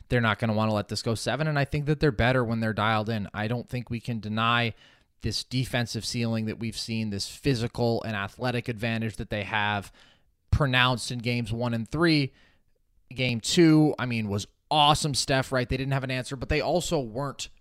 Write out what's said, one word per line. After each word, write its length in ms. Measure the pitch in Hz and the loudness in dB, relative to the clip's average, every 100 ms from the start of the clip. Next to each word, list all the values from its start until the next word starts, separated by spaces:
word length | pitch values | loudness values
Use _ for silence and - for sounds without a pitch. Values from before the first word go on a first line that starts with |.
| - | -2
they're 120 | 123 | 0
not 180 | 113 101 | 2 2
gonna 140 | 113 | 0
wanna 200 | 107 110 | 0 0
let 140 | 107 104 | 0 -2
this 160 | 104 | -4
go 140 | - 110 | -2 -2
seven, 320 | - 127 156 | -2 -2 0
and 100 | 147 | 0
I 60 | |
think 220 | 135 151 143 | -2 -2 -2
that 120 | 151 | 2
they're 140 | 156 | 2
better 320 | 107 117 131 | 2 2 4
when 160 | 117 117 | 2 0
they're 120 | 110 | 0
dialed 360 | 104 107 110 107 | 2 2 2 0
in. 200 | 110 98 | -2 -4
I 140 | - 107 | -4 -4
don't 200 | 120 - | -4 -6
think 220 | 127 - | -8 -6
we 80 | 117 | -8
can 220 | - 117 | -6 -6
deny 520 | 107 107 113 117 117 - - _ _ _ | -4 0 2 4 2 -4 -14 _ _ _
this 220 | 120 107 | -4 -4
defensive 600 | - 127 123 127 113 117 | -4 -2 0 -2 -2 -4
ceiling 420 | - 123 117 113 110 | -6 -2 -2 0 -2
that 120 | - | -4
we've 180 | 113 - | -6 -6
seen, 340 | - 113 110 | -6 -4 -4
this 180 | 101 - | -4 -6
physical 720 | - 143 120 - - 120 113 | -4 0 0 0 0 0 0
and 140 | 113 107 | -2 -4
athletic 520 | 98 - 123 120 120 | -6 -4 -4 -2 -4
advantage 480 | 110 117 113 110 - | -4 -4 -2 -4 -6
that 140 | 113 | -6
they 140 | 107 | -6
have 480 | 98 107 104 104 98 - - _ _ _ - | -2 0 0 -2 -4 -14 -20 _ _ _ -2
pronounced 640 | - 143 127 127 120 - | 0 2 4 4 2 -2
in 80 | 123 | -6
Games 320 | 117 120 110 | -2 -2 -2
one 200 | 117 120 | -2 -2
and 140 | 117 110 | -2 -4
three. 440 | 151 170 151 131 _ _ _ _ _ _ _ - | 0 4 4 2 _ _ _ _ _ _ _ -14
Game 260 | 123 127 117 | -4 -2 -2
two, 540 | - - 165 156 151 - | 0 6 8 8 6 2
I 60 | 127 | -2
mean, 220 | 117 107 | -2 -2
was 200 | 101 - _ - | -2 -4 _ -2
awesome, 460 | 151 147 151 156 | 4 6 4 2
Steph, 380 | 127 - 135 131 | -2 0 0 0
right? 160 | 131 123 | -2 -2
They 80 | 131 | -2
didn't 160 | 135 | -2
have 100 | 135 | -2
an 80 | 127 | -2
answer, 240 | 131 123 | -6 -6
but 140 | 135 120 | -8 -2
they 120 | 151 | 0
also 380 | 107 175 - 165 | 2 0 0 -2
weren't 520 | 117 107 143 123 - - | -2 -4 -6 -8 -12 -14